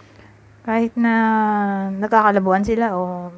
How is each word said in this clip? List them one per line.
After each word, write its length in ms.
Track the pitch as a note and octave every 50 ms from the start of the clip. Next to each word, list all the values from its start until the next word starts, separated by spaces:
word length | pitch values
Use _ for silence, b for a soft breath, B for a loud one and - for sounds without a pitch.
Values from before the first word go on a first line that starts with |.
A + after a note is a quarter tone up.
| B B B B B B B B - - - - -
Kahit 320 | A#3 A3 A3+ A#3 A3+ -
na 160 | A#3+ A#3 A#3 A3+ A3+ A3 A3 A3 A3 G#3+ G#3 G#3 G#3 G3+ G3+ G3 G3 G3 G3
nagkakalabuan 720 | F#3+ F#3+ G#3 G#3 A3+ A3 G#3+ G#3 G3+ G3+ F#3+ F#3+ F#3 G3 G#3
sila 320 | A3 A3+ A3+ A#3 A3 F#3+
o 320 | F3+ F3+ F3+ F3+ F3+ F3+ F3 F3